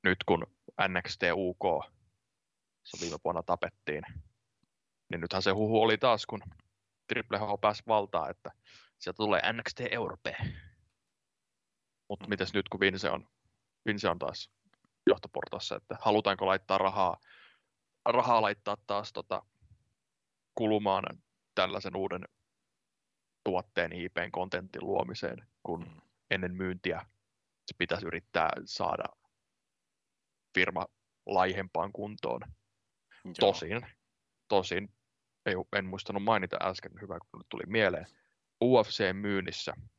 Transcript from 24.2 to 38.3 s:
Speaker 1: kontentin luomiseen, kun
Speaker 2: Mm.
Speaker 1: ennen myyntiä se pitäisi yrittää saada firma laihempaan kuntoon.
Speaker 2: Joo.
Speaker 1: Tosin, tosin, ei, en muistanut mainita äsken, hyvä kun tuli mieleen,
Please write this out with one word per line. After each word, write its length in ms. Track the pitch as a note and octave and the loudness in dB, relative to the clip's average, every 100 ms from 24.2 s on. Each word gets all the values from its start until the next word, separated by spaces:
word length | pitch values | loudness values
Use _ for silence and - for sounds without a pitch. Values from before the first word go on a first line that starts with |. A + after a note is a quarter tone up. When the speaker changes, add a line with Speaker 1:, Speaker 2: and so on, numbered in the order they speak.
| F2 | -4
Speaker 1:
kontentin 540 | - F#2 F2+ F#2 - - | -4 -4 -6 -6 -10 -2
luomiseen, 640 | F#2+ - - D2 B1 - _ | -2 -2 -4 -6 -8 -16 _
kun 220 | - E2+ E2 | -8 -8 -8
Speaker 2:
Mm. 160 | - _ _ _ | -18 _ _ _
Speaker 1:
ennen 240 | G2 F2+ F2+ | -2 -2 -4
myyntiä 500 | F#2 F#2 F2+ E2 - _ _ _ _ _ - | -4 -4 -4 -6 -8 _ _ _ _ _ -16
se 80 | - | -4
pitäisi 280 | F2 - E2+ | -2 -2 -2
yrittää 440 | E2+ _ E2+ D#2+ - - | -8 _ 2 2 0 -8
saada 380 | - F#2 - - _ _ _ _ _ _ _ _ _ _ _ _ _ _ | -4 -2 -2 -6 _ _ _ _ _ _ _ _ _ _ _ _ _ _
firma 320 | - F2+ F2+ F2+ _ _ _ - | 0 0 0 -6 _ _ _ 0
laihempaan 680 | G2 F#2+ F#2+ F#2+ E2+ G2 | 2 2 0 -4 -4 -4
kuntoon. 500 | G2 G#2 G#2+ B1+ B1 - - _ _ _ _ _ - - | -6 -10 -6 -4 -4 -8 -18 _ _ _ _ _ -18 -16
Speaker 2:
Joo. 80 | - | 2
Speaker 1:
Tosin, 480 | G#2 F#2+ E2 A2+ C3 _ _ _ _ _ _ | 2 4 -4 -6 -8 _ _ _ _ _ _
tosin, 460 | G2+ F#2 F2+ G2+ _ _ _ _ _ - | 2 2 -4 -4 _ _ _ _ _ -2
ei, 80 | F#2 - G2+ | -2 -2 -2
en 100 | F#2+ | -2
muistanut 380 | - - G2 | -8 -6 -2
mainita 340 | G2+ A2 F#2 - | 2 2 0 -2
äsken, 400 | F#2 F#2 - - | -2 -4 -12 -16
hyvä 180 | G2 F2 | -12 -12
kun 240 | - - - | -12 -20 -12
tuli 140 | - - | -10 -2
mieleen, 420 | A2 G2+ E2 - _ _ | 2 2 2 -8 _ _